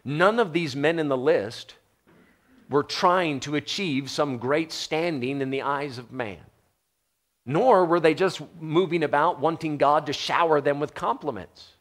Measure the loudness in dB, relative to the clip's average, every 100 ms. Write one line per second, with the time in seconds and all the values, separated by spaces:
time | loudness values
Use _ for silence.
0 | -8 2 2 4 0 0 -4 0 0 0
1 | -2 0 2 0 -2 -10 -18 -20 _ _
2 | _ _ _ _ _ _ -2 -2 -2 0
3 | 2 4 0 -4 -4 -6 -4 -4 -2 -2
4 | -4 -2 -2 -2 -2 -2 -2 -8 -6 -4
5 | -2 -4 -4 -4 -4 -4 -4 -4 -6 -10
6 | -12 -10 -8 -10 -20 _ _ _ _ _
7 | _ _ _ _ -4 2 6 6 6 4
8 | 4 4 0 -2 -12 -12 0 0 2 0
9 | 2 2 2 2 -2 -2 -6 2 4 4
10 | 0 -6 -2 2 4 4 2 0 -4 -4
11 | -4 -4 -4 -8 -12 _ -20 _